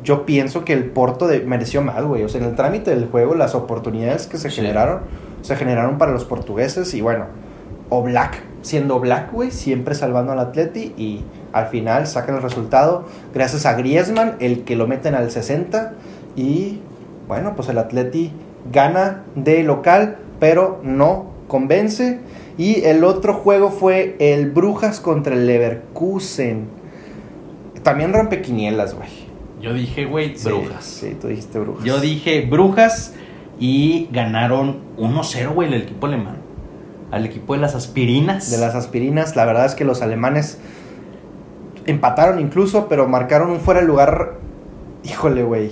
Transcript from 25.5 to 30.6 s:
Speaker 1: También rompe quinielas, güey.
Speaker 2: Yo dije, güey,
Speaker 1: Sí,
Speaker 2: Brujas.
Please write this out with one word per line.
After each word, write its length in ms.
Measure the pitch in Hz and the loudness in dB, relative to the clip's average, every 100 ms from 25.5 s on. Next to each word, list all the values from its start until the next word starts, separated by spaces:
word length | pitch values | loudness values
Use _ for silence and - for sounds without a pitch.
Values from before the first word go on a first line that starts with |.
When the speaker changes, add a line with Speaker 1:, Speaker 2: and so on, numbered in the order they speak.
| 120 117 113 - - 175 190 - - 123 110 107 - - - - - - - - - - - | 4 2 -2 -10 -4 -2 -2 -6 -4 -2 -4 -8 -14 -18 -18 -18 -18 -18 -18 -18 -18 -18 -2
Speaker 1:
También 280 | - 143 160 | 0 2 2
rompe 280 | 208 220 185 | 2 2 -2
quinielas, 520 | - 117 104 107 101 - | -2 -2 0 0 -2 -6
güey. 140 | - - - - - - | -14 -16 -18 -18 -18 -12
Speaker 2:
Yo 120 | 113 | -6
dije, 300 | 123 123 - 135 | -4 -4 -4 -4
güey, 300 | 151 151 - | -2 -2 -4
Speaker 1:
Sí, 120 | 113 | -2
Speaker 2:
Brujas. 340 | 101 | -2